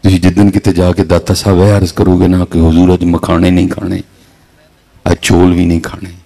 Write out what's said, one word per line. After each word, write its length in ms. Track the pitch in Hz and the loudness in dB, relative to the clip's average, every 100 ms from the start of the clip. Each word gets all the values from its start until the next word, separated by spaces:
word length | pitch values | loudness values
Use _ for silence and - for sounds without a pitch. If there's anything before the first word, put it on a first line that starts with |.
तुसीं 160 | 98 92 | 0 2
जिद्दन 300 | 90 90 101 | 0 2 0
किते 220 | 98 - | 0 -2
जाके 320 | 87 90 87 | 0 0 0
दाता 300 | 82 87 - | 0 -2 -2
साहब 240 | 92 107 90 | -4 0 2
यह 180 | 98 101 | 2 2
अर्ज़ 180 | 92 | -2
करोगे 340 | - 95 90 90 | 0 0 2 2
ना 160 | 90 | 0
कि 140 | 87 85 | -2 0
हुजूर 320 | 80 82 90 | 2 2 2
अज 140 | 90 | 2
मखाने 460 | 87 85 - 85 90 | 0 -2 -2 0 2
नहीं 180 | 90 90 | 0 -2
खाने, 340 | - 92 92 - _ _ _ _ _ _ _ _ _ - | -4 -8 -8 -10 _ _ _ _ _ _ _ _ _ -4
अज 100 | 87 | -4
चोल 360 | - 87 90 | 0 2 2
भी 140 | 87 87 | 2 0
नहीं 140 | 85 | -2
खाने 300 | - - 90 87 | -4 -14 -18 -20